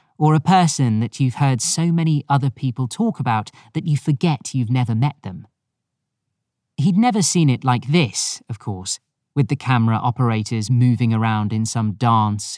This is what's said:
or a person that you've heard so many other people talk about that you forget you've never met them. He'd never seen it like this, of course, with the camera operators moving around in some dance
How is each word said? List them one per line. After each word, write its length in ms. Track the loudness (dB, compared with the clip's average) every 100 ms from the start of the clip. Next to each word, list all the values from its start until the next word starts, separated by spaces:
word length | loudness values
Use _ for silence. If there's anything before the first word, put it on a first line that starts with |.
| _ 0
or 200 | 2 4
a 40 |
person 600 | 4 4 4 2 0 0
that 200 | -2 -2
you've 160 | -2 0
heard 240 | 0 0
so 320 | -2 -2 0
many 320 | 0 0 0 0
other 220 | 0 0
people 360 | -2 -6 -4 -6
talk 320 | -2 -2 -2
about 300 | -2 -4 -4 -14 -10
that 140 | -6 -2
you 100 | -2
forget 560 | 0 0 0 -2 -4
you've 160 | -4 -2
never 240 | 0 0
met 220 | 0 -2 -4
them. 240 | -12 -14 -18 _ _ _ _ _ _ _ _ _ _ _ _ -2
He'd 200 | 2 4
never 240 | 2 2
seen 280 | 0 2 2
it 140 | 2
like 240 | 0 -2 2
this, 540 | 0 0 -2 -8 -8 -12
of 120 | -10
course, 400 | -8 -8 -8 -12 _ _ _ -2
with 120 | -2
the 80 | -2
camera 420 | 0 2 2 2
operators 720 | 0 0 0 0 -2 -4 0
moving 440 | 2 2 2 0
around 380 | 2 0 0 -2
in 140 | -2 -2
some 280 | -2 -4
dance 640 | 0 2 2 2 -2 -8